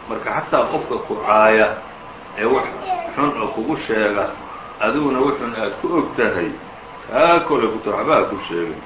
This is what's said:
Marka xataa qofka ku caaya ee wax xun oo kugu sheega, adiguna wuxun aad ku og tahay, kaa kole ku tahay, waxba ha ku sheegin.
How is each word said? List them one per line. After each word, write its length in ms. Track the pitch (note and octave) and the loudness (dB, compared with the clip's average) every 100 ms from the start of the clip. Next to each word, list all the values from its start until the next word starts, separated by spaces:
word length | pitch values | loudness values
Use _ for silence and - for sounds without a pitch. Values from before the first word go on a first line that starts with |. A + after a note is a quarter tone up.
Marka 240 | - A2 - | -8 -6 -4
xataa 360 | D#3 - C#3+ - | -4 2 2 2
qofka 300 | - - A2+ | -2 -2 -6
ku 100 | - | -4
caaya 520 | G#2+ - G#2+ A2 A2 G#2 G#2+ - - - - - | -4 4 6 8 8 4 2 -12 -16 -18 -18 -14
ee 120 | - | -2
wax 220 | A2 C3+ - - - - - | 2 2 0 -8 -4 -4 -4
xun 180 | - D3 | -2 -2
oo 160 | B2 G#2 | 0 -4
kugu 280 | A2 B2 D#3 | -4 -4 -4
sheega, 580 | - A2 G#2 G2+ F#2 - - - - - | -2 2 2 0 -2 -6 -14 -16 -16 -2
adiguna 380 | G#2+ C#3 C#3+ B2+ | 0 2 0 2
wuxun 340 | C#3 B2+ A#2+ | 2 0 -4
aad 180 | A2+ G#2 - | -4 -4 -4
ku 80 | E3+ | 0
og 180 | E3+ - | 0 0
tahay, 380 | - A2 F2+ E2+ - - - - - | 0 0 0 -4 -6 -14 -18 -18 -18
kaa 360 | - C3 E3 E3+ | -4 2 6 4
kole 260 | - C#3 A2 | 4 2 2
ku 80 | G#2+ | 0
tahay, 240 | G#2 G2+ | -2 -2
waxba 120 | B2+ | 2
ha 100 | C#3 | 2
ku 120 | - G2 - | 2 -4 -4
sheegin. 340 | E2+ E2+ D#2 | -4 -4 -6